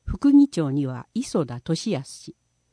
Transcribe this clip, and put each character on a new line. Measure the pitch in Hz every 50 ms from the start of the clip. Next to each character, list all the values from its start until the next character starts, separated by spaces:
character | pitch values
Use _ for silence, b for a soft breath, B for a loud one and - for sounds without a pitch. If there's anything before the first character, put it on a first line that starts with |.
| _
副 | - - - - 285
議 | 277 285 285 269
長 | - 175 156 139
に | 135 147 139
は | 131 127 120 - _
磯 | _ 220 269 - - 190 143
田 | 120 120 123
俊 | - - 160 - - 226
康 | 180 131 139 -
氏、 | - - - - - _ _ _ _ _ _ _